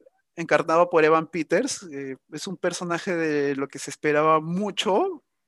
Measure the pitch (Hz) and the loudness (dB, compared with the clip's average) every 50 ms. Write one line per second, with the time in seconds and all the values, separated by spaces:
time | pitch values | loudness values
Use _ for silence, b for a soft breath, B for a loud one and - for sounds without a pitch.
0 | _ _ _ _ _ _ - - 170 160 160 151 - 165 165 170 175 175 175 160 | _ _ _ _ _ _ -12 -8 -2 2 2 2 2 4 4 4 4 4 4 4
1 | 156 156 160 160 160 - - 175 151 - 165 180 262 269 - - 202 175 143 139 | 4 6 4 4 2 -2 -6 -6 -4 0 0 0 0 -2 -6 -8 -12 -12 -12 -10
2 | 139 135 131 - _ _ - 151 - 196 185 - - 180 170 - 185 170 170 165 | -10 -10 -10 -12 _ _ -14 -12 -10 -10 -10 -4 -4 -4 -4 -4 -6 -4 -4 -4
3 | - 202 180 165 165 156 147 147 143 139 143 135 139 135 - 143 - - 139 - | -4 -4 -4 -2 -2 0 0 0 0 -2 -2 -4 -6 -8 -8 -12 -12 -12 -12 -6
4 | - 151 147 147 151 156 160 156 156 160 175 180 208 202 180 - - 214 185 214 | -2 0 2 2 4 4 4 2 2 -2 -4 -4 -4 -4 -4 -4 0 2 2 2
5 | 359 392 359 277 _ _ _ _ _ | 2 0 -4 -8 _ _ _ _ _